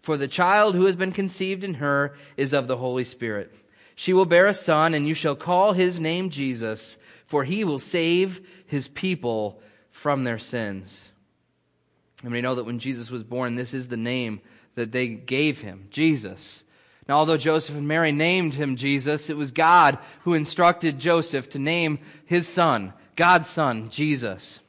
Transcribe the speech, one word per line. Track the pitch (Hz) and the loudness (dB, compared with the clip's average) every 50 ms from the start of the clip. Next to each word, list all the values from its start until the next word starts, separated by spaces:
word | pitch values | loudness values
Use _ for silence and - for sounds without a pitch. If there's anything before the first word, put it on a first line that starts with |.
for | _ - 156 | _ -2 -2
the | 143 139 | -2 -2
child | 127 - - 180 175 196 214 208 214 190 | -4 0 2 4 4 6 6 4 4 4
who | 180 185 | 4 4
has | 196 185 | 4 4
been | 175 190 185 180 | 2 -2 -4 -2
conceived | 202 196 190 - - 190 185 196 190 190 | -4 -6 -6 -4 -6 -4 -4 -4 -4 -6
in | 196 170 | -8 -6
her | 120 147 143 143 139 143 143 143 - - - _ | -4 -2 0 0 0 0 -2 -4 -12 -20 -16 _
is | - 135 135 139 | -4 -2 0 0
of | 143 127 | 0 0
the | 120 131 | 0 -4
Holy | 120 127 127 123 127 127 | -4 -2 -4 -2 -2 -4
Spirit. | - - - 120 113 107 101 92 - - _ _ _ _ _ _ _ _ | -6 -8 -8 -6 -4 -4 -4 -6 -8 -14 _ _ _ _ _ _ _ _
She | - - - 185 | -8 -2 2 4
will | 185 190 | 4 6
bear | 170 170 175 185 | 6 6 6 6
a | 202 202 | 6 4
son, | 196 - - 160 151 156 165 165 | 0 0 2 2 4 4 2 2
and | 151 147 | 0 0
you | 151 160 | -2 -2
shall | - - 156 139 | -2 -2 -4 -4
call | 139 - 170 180 180 190 214 196 | -4 -2 0 2 4 4 4 4
his | 185 185 180 180 170 | 2 2 0 0 -2
name | 160 160 165 180 185 190 | -4 -4 -2 -2 -4 -6
Jesus, | 147 139 139 135 127 113 113 110 110 107 - - - _ _ - - - _ | -4 -4 -4 -4 -4 -4 -6 -6 -6 -8 -12 -18 -20 _ _ -20 -20 -20 _
for | _ - 147 135 | _ -2 -2 0
he | 131 180 214 220 | 0 -2 -2 -2
will | 180 147 135 | -2 -2 -4
save | - - - 170 165 165 170 180 190 190 185 - - - - - _ | -6 -4 -2 0 2 2 2 2 2 0 -2 -12 -16 -20 -20 -20 _
his | _ 151 143 131 | _ -6 -6 -6
people | - - - - 190 180 - - 120 113 110 107 104 101 - - - _ _ _ _ | -6 -10 -6 -4 -2 -2 -2 -2 -4 -2 -2 -4 -4 -6 -12 -20 -20 _ _ _ _
from | _ - - 147 143 135 131 | _ -6 -2 -2 0 0 0
their | 123 117 110 | -4 -4 -6
sins." | - - - 120 113 104 98 95 92 95 - - - - _ _ _ _ _ _ _ _ _ _ _ _ _ _ _ _ _ _ _ _ _ - - | -8 -8 -6 -6 -6 -6 -8 -10 -12 -16 -20 -20 -20 -20 _ _ _ _ _ _ _ _ _ _ _ _ _ _ _ _ _ _ _ _ _ -16 -10
And | 120 | -6
we | 120 120 | -6 -2
know | 120 127 131 | -2 -2 -2
that | 123 117 | -2 -4
when | 110 120 117 | -6 -8 -8
Jesus | 117 135 135 120 117 113 | -6 -8 -8 -8 -10 -10
was | 123 120 110 | -12 -12 -10
born, | 110 120 127 127 120 117 | -8 -6 -6 -4 -4 -4
this | 123 127 123 143 | -6 -6 -6 -8
is | 135 127 123 | -10 -8 -8
the | 123 | -8
name | 113 113 120 123 127 123 113 107 101 _ _ _ _ _ _ _ | -6 -4 -4 -4 -4 -4 -6 -8 -10 _ _ _ _ _ _ _
that | - 120 110 | -8 -8 -4
they | 113 127 127 | -2 -2 -2
gave | 120 113 107 - - 127 135 151 156 139 - | -2 -6 -10 -8 -4 0 0 0 0 0 -4
him, | 107 104 92 95 98 95 | -10 -16 -16 -16 -20 -12
Jesus. | - 143 156 165 156 131 104 95 92 - - - - - _ _ _ _ _ _ _ _ _ - | -4 2 2 2 2 2 -2 -10 -14 -14 -18 -20 -20 -20 _ _ _ _ _ _ _ _ _ 0
Now, | 139 | 2
although | 151 156 156 160 | 2 4 4 2
Joseph | 151 120 160 156 156 - - 147 | 0 2 2 2 2 0 -4 -8
and | 147 143 | -6 -4
Mary | 147 156 165 165 156 | -2 0 2 2 2
named | 147 147 156 170 180 185 180 160 135 | 2 2 2 2 2 2 0 0 -2
him | 139 151 139 131 | -2 -2 -4 -4
Jesus, | 120 131 139 139 139 127 143 151 151 147 - | -2 0 0 0 0 0 -2 -2 -2 -4 -6
it | 156 | -6
was | 147 147 135 | -4 -6 -4
God | 120 156 160 160 175 180 165 143 143 - - - - - - | 0 2 4 6 8 8 8 6 4 2 -8 -20 -20 -6 -2
who | 175 175 | 0 0
instructed | 160 147 - - - 175 170 175 175 - 160 147 131 | 0 0 -2 0 4 4 4 4 4 -2 -4 -4 -2
Joseph | 127 170 170 165 151 - - 135 123 - | 0 2 2 2 2 0 -4 -6 -6 -6
to | - 139 | -8 -4
name | 139 156 165 175 165 156 151 143 - - - - _ | -2 -2 0 0 0 0 -2 -4 -8 -16 -20 -20 _
his | _ 175 175 165 | _ 0 0 0
son, | - - 180 170 160 131 110 98 95 - - - _ _ | 0 0 2 4 4 4 2 -2 -6 -12 -18 -20 _ _
God's | - 165 175 180 175 160 - | 2 6 6 6 6 4 0
son, | - 165 156 135 117 110 110 113 | -2 0 0 0 0 -2 -8 -10
Jesus. | - - 151 156 147 131 120 107 92 90 - - - - _ | -6 -4 -2 -2 0 -2 -4 -8 -8 -10 -14 -18 -20 -20 _